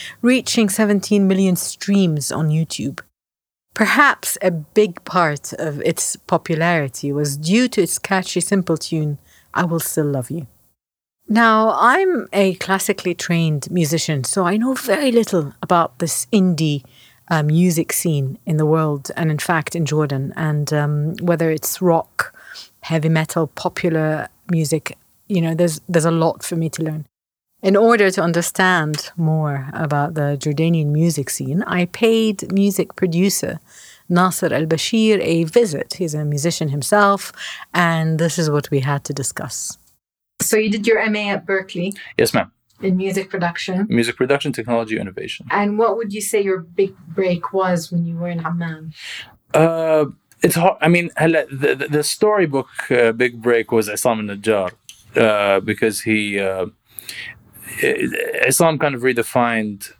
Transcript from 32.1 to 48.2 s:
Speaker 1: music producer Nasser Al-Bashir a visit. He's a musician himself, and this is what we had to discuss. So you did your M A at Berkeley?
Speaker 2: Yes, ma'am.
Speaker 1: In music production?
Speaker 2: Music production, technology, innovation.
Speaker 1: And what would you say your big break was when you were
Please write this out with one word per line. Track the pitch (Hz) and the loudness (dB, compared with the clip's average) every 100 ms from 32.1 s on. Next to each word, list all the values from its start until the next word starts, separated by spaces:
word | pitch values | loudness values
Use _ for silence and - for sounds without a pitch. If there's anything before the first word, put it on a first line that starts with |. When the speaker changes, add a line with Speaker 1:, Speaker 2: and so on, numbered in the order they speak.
| 226 220 196 - | 2 0 -2 -2
Speaker 1:
music | 196 202 196 - - | 2 2 0 -4 -2
producer | 185 170 190 - - 160 _ - - - - | -2 2 2 0 -6 -8 _ -20 -20 -16 0
Nasser | 175 185 - 151 139 | 2 2 2 0 0
Al-Bashir | 160 160 - 226 220 202 | 0 -2 0 2 2 2
a | - 170 | 2 0
visit. | 160 240 220 147 - - | 2 2 2 -2 -8 -4
He's | 170 | -4
a | 151 | -2
musician | 147 147 165 - 156 | -2 -2 -2 -2 -2
himself, | 131 - 208 202 202 - - - - - | -2 2 4 4 2 -4 -12 -12 -14 -6
and | 175 170 165 160 160 | 0 2 2 0 0
this | 165 170 | 0 0
is | 156 | 0
what | 147 - | 0 0
we | 143 | -2
had | 131 139 | 0 -2
to | - | -4
discuss. | 143 131 - 131 - - - _ _ _ _ _ - | -6 -6 -8 -10 -10 -10 -14 _ _ _ _ _ -6
So | - 220 | 0 0
you | 214 | 0
did | 214 226 | 0 2
your | 220 | 2
M | 220 208 | 0 -2
A | 202 196 | -4 -6
at | - | -4
Berkeley? | 196 190 170 185 196 - - | -4 -4 -6 -6 -8 -6 0
Speaker 2:
Yes, | 117 | 2
ma'am. | 120 87 _ _ - | 2 -4 _ _ -6
Speaker 1:
In | 190 185 | -2 0
music | 190 190 190 | 0 -4 -6
production? | 185 175 170 - 185 208 | -4 -4 -6 -6 -4 0
Speaker 2:
Music | 120 117 - | 0 0 -2
production, | 131 139 147 | 0 0 -2
technology, | 117 117 117 110 110 | -6 -4 -4 -2 -6
innovation. | 98 - - - 127 | -6 -10 -12 -12 -4
Speaker 1:
And | 202 202 208 | -2 0 0
what | 226 233 | 0 0
would | 220 | -6
you | 208 | -6
say | 202 214 | -4 -2
your | 196 185 | 0 -2
big | - - 196 - - | -4 -2 -2 -2 -10
break | 165 185 175 - | -2 -2 -2 -2
was | 190 185 175 165 | -2 0 -2 -2
when | 170 170 | -4 -4
you | |
were | 165 | -4